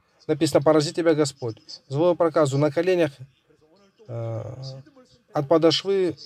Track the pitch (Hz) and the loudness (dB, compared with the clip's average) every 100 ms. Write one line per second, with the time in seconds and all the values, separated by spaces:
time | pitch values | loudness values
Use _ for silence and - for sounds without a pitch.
0 | _ _ - 156 156 170 151 156 151 175 | _ _ -6 -2 2 2 4 4 2 0
1 | 165 151 143 - 120 107 - - - 135 | 0 2 0 -4 -10 -10 -16 -20 -8 0
2 | 175 170 170 160 147 139 151 156 175 180 | 0 2 0 2 0 2 0 0 0 0
3 | 156 - 131 _ _ _ _ _ 196 _ | 0 -4 -20 _ _ _ _ _ _ _
4 | - 117 113 113 - 127 131 135 - - | -14 -10 -8 -8 -10 -12 -14 -16 -20 -20
5 | _ _ _ 151 143 165 160 156 190 196 | _ _ _ -8 0 2 4 2 0 0
6 | 180 139 | -2 -4